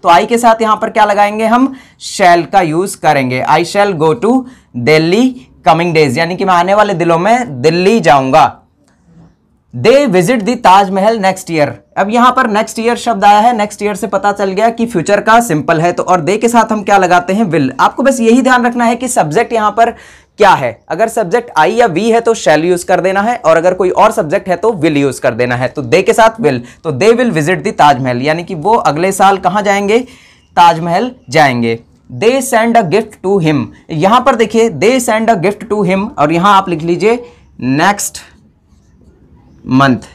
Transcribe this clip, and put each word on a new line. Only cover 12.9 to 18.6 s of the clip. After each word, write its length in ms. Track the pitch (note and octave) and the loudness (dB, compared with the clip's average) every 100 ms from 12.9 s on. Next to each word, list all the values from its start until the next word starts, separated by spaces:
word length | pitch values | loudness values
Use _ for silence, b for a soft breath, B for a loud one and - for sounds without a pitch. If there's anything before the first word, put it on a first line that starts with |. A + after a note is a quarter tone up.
| A#3+ | -4
शब्द 300 | A#3+ A3 G3+ | -4 0 4
आया 140 | G#3 | 4
है, 180 | A3 A#3 | 4 0
नेक्स्ट 260 | G#3 - | -4 -4
ईयर 120 | G#3 G3 | -6 -6
से 120 | A3 | -4
पता 240 | G3 G3+ | -2 -2
चल 200 | G3+ G3 | -2 -4
गया 180 | F#3+ A3+ | 0 -2
कि 160 | A#3 A#3 | 0 -4
फ्यूचर 360 | F#3 D#3 G3+ | -4 0 -2
का 180 | G3+ A3+ | 2 2
सिंपल 420 | A#3 D3+ C3 E3 | 2 -4 -2 0
है। 100 | E3+ | 0
तो 120 | F3 | -2
और 180 | - F3+ | 0 0
they 200 | D3+ G#3 | 0 -2
के 80 | A#3 | 0
साथ 220 | A#3 A3 | 0 0
हम 120 | G#3+ | -2
क्या 140 | G#3 G3+ | 0 0
लगाते 360 | F#3 F3+ F3+ | 2 0 0
हैं, 120 | G3 A3+ | -2 0
will। 240 | D#3 C3 - | 0 -2 0
आपको 240 | - - | -2 0
बस 160 | C4+ C4+ | 0 2
यही 220 | A3+ A#3+ | 2 2
ध्यान 240 | B3+ B3 | 4 2